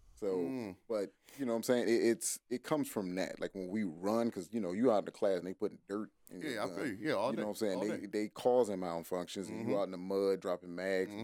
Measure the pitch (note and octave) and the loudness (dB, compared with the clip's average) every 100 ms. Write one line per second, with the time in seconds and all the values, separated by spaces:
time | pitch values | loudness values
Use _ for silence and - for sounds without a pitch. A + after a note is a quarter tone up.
0 | - - G2+ F#2 F2 C3 G#2+ F2+ _ A2 | -20 -4 0 0 0 -2 -6 -8 _ -2
1 | F#2+ - - - C3 A2+ G#2+ B2 G#2 A#2 | -2 -6 -20 -4 0 0 4 4 6 6
2 | A2+ A2+ - - - B2 - D3+ C3+ - | 6 4 0 -6 -6 -6 0 0 0 -2
3 | F#2 F2+ E2 - F2 G2 F2+ G#2 G2+ D#2+ | -2 -2 -4 -4 -6 -6 -4 -2 -2 -2
4 | F#2+ A2+ A#2 G#2+ E2+ A#2 F#2 F#2+ B2 G#2 | 0 2 2 -2 -6 -4 -2 2 4 4
5 | F2 - G#2 F#2 F2 F#2 G2+ E2 _ G2+ | 2 0 2 2 -2 -4 -4 -6 _ -6
6 | G#2+ _ - F2+ D#3 A2+ G#2+ F2 C#3 G3 | -6 _ -18 -10 -6 -4 -4 -4 -4 -2
7 | F3+ G#2+ A#2 A2 G#2+ G2+ G#2+ F#2 G#2 - | -2 0 0 0 -4 -2 -2 0 -2 -4
8 | G2 G#2 G#2+ - B2+ B2 A2 F#2+ F2+ E2+ | -4 -4 -4 0 4 6 4 0 -2 -4
9 | E2 F#2 F2 G#2 F#2 A2 A#2 G2+ F#2+ F#2 | -4 -4 -4 -6 -8 -6 -2 0 0 -4
10 | F2+ G2 G2 F#2+ G2 F2+ F2+ F2 F#2+ F#2+ | -2 2 2 2 0 -4 -4 -4 0 2
11 | F#2+ G#2 | 0 -2